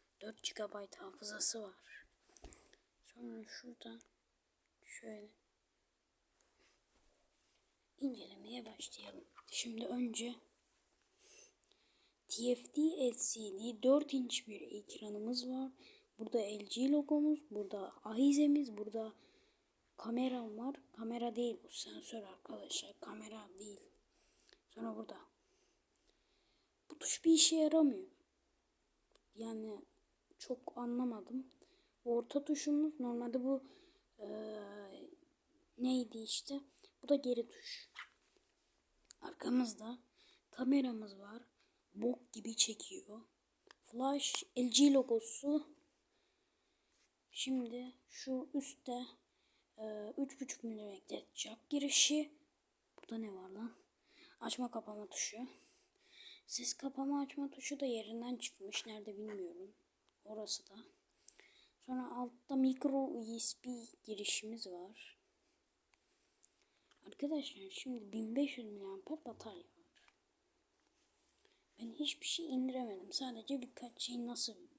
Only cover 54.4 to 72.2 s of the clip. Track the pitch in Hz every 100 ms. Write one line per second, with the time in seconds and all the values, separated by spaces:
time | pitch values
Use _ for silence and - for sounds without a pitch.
54.4 | 226 - 247 226 214 208 208 - - 214
55.4 | 254 - - - _ _ _ - - -
56.4 | - - 247 - 269 277 269 285 277 -
57.4 | 277 269 - 285 269 226 208 226 240 247
58.4 | - - 196 208 - 214 208 202 214 202
59.4 | 175 175 196 214 _ _ _ _ - 214
60.4 | 208 - - 196 - _ _ _ - -
61.4 | - _ _ _ - 254 247 240 247 -
62.4 | - 269 262 262 285 269 269 233 220 226
63.4 | - - 254 247 233 - - 208 202 -
64.4 | 220 226 208 175 180 220 - - _ _
65.4 | _ _ _ _ _ _ _ _ _ _
66.4 | - _ _ _ _ _ - - 285 302
67.4 | 269 - 381 - 262 247 202 220 220 240
68.4 | 285 - 220 208 196 196 - 311 - 214
69.4 | 226 180 - _ _ _ - _ _ _
70.4 | _ _ _ _ _ _ _ _ _ _
71.4 | _ _ _ - 233 226 294 -